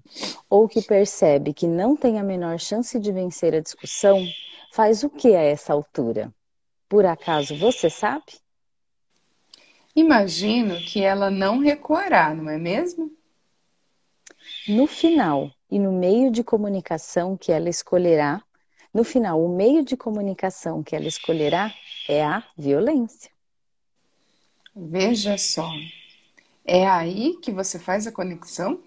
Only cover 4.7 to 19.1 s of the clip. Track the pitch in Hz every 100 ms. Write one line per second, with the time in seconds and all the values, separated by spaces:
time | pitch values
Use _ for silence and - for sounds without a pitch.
4.7 | - 220 214 285 - 247 185 151 147 -
5.7 | 147 - - 117 110 107 - _ _ _
6.7 | _ _ 208 185 165 - 156 139 147 214
7.7 | 254 165 - 214 285 - - _ _ _
8.7 | _ _ _ _ _ _ _ _ - _
9.7 | _ _ 311 320 247 196 165 208 240 214
10.7 | 175 - 208 196 196 196 196 190 247 294
11.7 | 294 - 311 392 214 156 160 156 156 170
12.7 | 220 349 330 311 - _ _ _ _ _
13.7 | _ _ _ _ _ - _ - - -
14.7 | 214 294 - 330 320 180 139 143 - _
15.7 | 202 196 185 180 226 262 226 233 214 208
16.7 | 196 - 160 - 180 180 190 - 160 170
17.7 | 165 - 180 175 156 143 175 - _ _
18.7 | _ _ 214 226